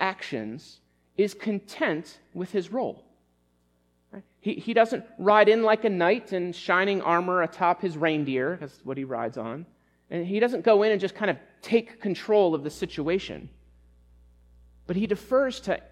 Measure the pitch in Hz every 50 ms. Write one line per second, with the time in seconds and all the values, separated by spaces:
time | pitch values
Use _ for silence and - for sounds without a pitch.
0 | 202 190 190 - - - - 120 110 107 113 151 - - - _ _ _ _ _
1 | _ _ _ - 202 202 - - - 220 208 196 - - - - 311 254 165 151
2 | 170 - - - _ _ - 175 180 185 - 202 175 170 190 262 254 120 - -
3 | - _ _ _ _ _ _ _ _ _ _ _ _ _ _ _ _ _ _ _
4 | _ _ - 202 190 _ _ _ - 202 - - - 220 233 226 226 226 262 -
5 | - - - - 175 196 208 214 208 208 220 226 226 220 214 220 220 226 202 180
6 | 170 175 208 247 233 - 196 185 175 180 170 - - - 185 180 190 202 202 190
7 | - - 170 170 180 180 180 185 170 160 - - 185 170 175 - - 190 160 151
8 | 156 160 156 151 147 135 131 127 127 139 180 175 151 139 - _ - 127 135 135
9 | 135 131 131 117 117 113 120 127 113 113 117 143 170 - _ _ _ _ _ _
10 | _ - - 175 170 180 196 214 226 240 254 190 170 240 220 202 208 220 214 196
11 | 190 185 - - 214 196 156 127 - - _ _ - - - - 175 - - -
12 | - 208 175 - - - 214 208 196 175 160 147 139 151 - - - 175 - -
13 | 143 151 175 190 - - 90 76 - - - - _ _ _ _ _ _ _ _
14 | _ _ _ _ _ _ _ _ _ _ _ - - - _ _ - - 175 190
15 | 214 214 208 - - - 262 262 277 262 247 - - - 175 - - -